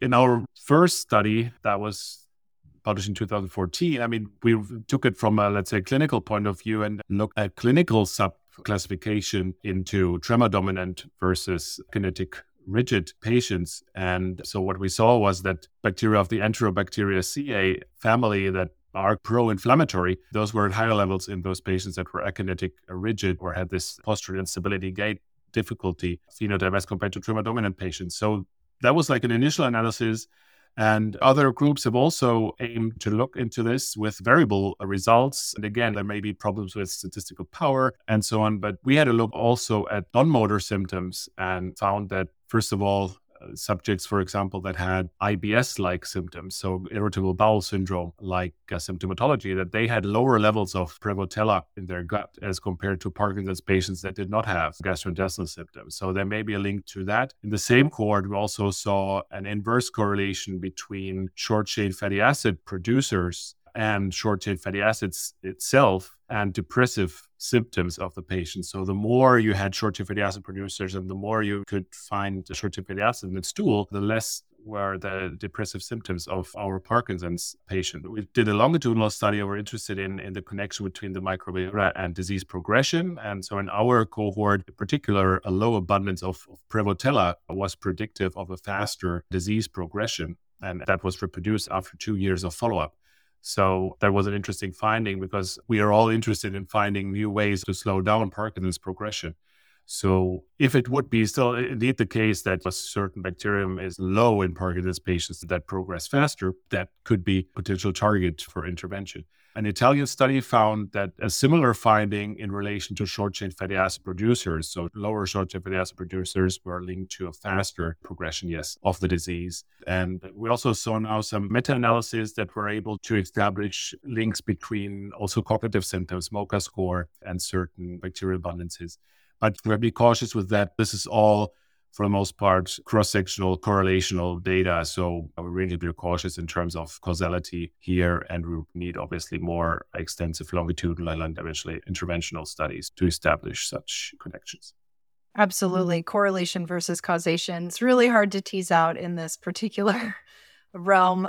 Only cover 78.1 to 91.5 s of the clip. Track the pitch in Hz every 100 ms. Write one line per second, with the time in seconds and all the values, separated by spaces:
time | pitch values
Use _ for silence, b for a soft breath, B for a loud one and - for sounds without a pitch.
78.1 | 110 101 - 107 104 131 165 123 113 107
79.1 | - 107 104 98 101 104 110 - 98 95
80.1 | 95 101 95 - 101 101 - 98 - 101
81.1 | 92 95 92 - 92 92 104 98 - 90
82.1 | 85 90 95 - 92 87 113 139 165 185
83.1 | 160 107 98 - 101 98 101 120 120 107
84.1 | - 104 101 104 98 - - 101 147 -
85.1 | 98 95 95 - 92 113 107 87 101 98
86.1 | 90 95 92 - - - 110 101 92 131
87.1 | 135 90 - - 95 98 - 98 87 107
88.1 | - 95 92 90 92 - 98 104 - 90
89.1 | 87 - 95 92 110 107 - 85 101 110
90.1 | - 82 87 _ - 95 90 - 95 92
91.1 | - 95 - 92